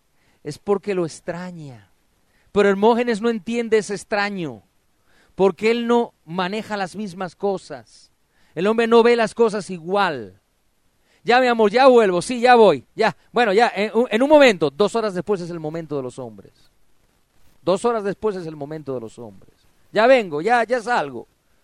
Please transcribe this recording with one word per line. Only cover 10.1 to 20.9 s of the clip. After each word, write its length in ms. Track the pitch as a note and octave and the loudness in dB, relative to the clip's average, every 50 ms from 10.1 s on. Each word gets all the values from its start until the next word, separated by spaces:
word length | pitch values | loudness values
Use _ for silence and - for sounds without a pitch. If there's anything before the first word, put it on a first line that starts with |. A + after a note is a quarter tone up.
| D3+ B2 G#2+ F#2 F#2 G2 _ _ _ _ _ _ _ _ _ _ _ _ _ _ _ _ - | -2 -6 -10 -14 -18 _ _ _ _ _ _ _ _ _ _ _ _ _ _ _ _ _ -2
"Ya, 160 | E3 A#3 B3+ | 2 2 4
mi 60 | C4 | 4
amor, 240 | B3 A#3+ A3+ A3 A3+ | 4 2 2 2 2
ya 160 | F#3+ B3 C#4 C4+ | 4 6 6 6
vuelvo, 320 | B3+ A#3 A3 F#3+ F3+ F3 D#3+ | 8 6 6 4 2 0 -2
sí, 180 | - B3+ A#3+ | -4 -4 0
ya 140 | A#3 B3+ B3 | 4 6 6
voy, 280 | A#3 A3 F#3+ D3+ B2 - _ - | 8 8 6 6 2 -2 _ -6
ya. 200 | D#3 A3 G#3+ - _ _ _ | -2 -2 -2 -2 _ _ _
Bueno, 220 | - A3 B3 G#3+ F#3 | -2 0 0 2 4
ya, 180 | A3 A#3+ G3+ D#3+ | 2 2 2 2
en 160 | F#3 G#3 G#3+ F3 | -2 -4 -2 0
un, 140 | A3 B3 - | 0 0 0
en 140 | G#3 A3 C4+ | 0 0 2
un 60 | C#4+ | 6
momento". 420 | D#4 D4 C#4 B3 G3 E3 D#3+ C#3+ | 6 8 8 6 4 2 -2 -4
Dos 240 | C#3 C#3+ G#3 F#3+ - | -2 0 -2 -2 0
horas 180 | A3+ A3 G#3+ F3+ | -2 -4 -4 -6
después 260 | F3+ - - G#3 E3+ | -6 -4 -4 -4 -4
es 120 | F3+ E3 | -4 -8
el 80 | F3 E3+ | -10 -10
momento 360 | D#3 D3+ D#3 E3+ E3 D3 D3 | -10 -10 -10 -10 -10 -8 -8
de 60 | C#3 | -8
los 160 | B2+ B2 - C3+ | -8 -8 -10 -12
hombres. 340 | B2+ A#2 G#2+ G2 F2+ G2 _ _ _ _ _ _ _ _ _ _ _ _ _ _ _ _ _ _ - - _ _ | -14 -16 -16 -20 -20 -20 _ _ _ _ _ _ _ _ _ _ _ _ _ _ _ _ _ _ -20 -20 _ _
Dos 240 | - E3 F#3 - - | -4 -2 -2 0 0
horas 180 | A#3+ A#3 A3 G3 | -2 -2 -2 -4
después 320 | G3+ F3+ - - G#3+ F#3+ | -6 -6 -4 -4 -6 -4
es 120 | F#3 E3+ D#3+ | -6 -8 -12
el 80 | D#3 | -12
momento 400 | D3+ C#3+ C#3+ D#3 D#3+ C#3 C3 C3 | -12 -12 -12 -12 -12 -10 -10 -10
de 60 | B2 | -8
los 180 | A2+ G#2+ - A#2 | -10 -12 -16 -18
hombres. 340 | A#2+ G#2+ G2 F#2+ - - _ _ _ _ _ _ _ _ - | -20 -20 -20 -20 -20 -20 _ _ _ _ _ _ _ _ -2
"Ya 140 | G3 A3 B3 | 0 4 4
vengo, 340 | C4+ B3 G#3 F3+ D3 D3 | 4 4 2 -2 -4 -4
ya, 220 | E3 A3 B3 A#3+ A3 | -2 0 0 0 0
ya 180 | G3+ B3+ B3 | -2 -4 -6
salgo". 460 | G3+ A#3 | -4 -2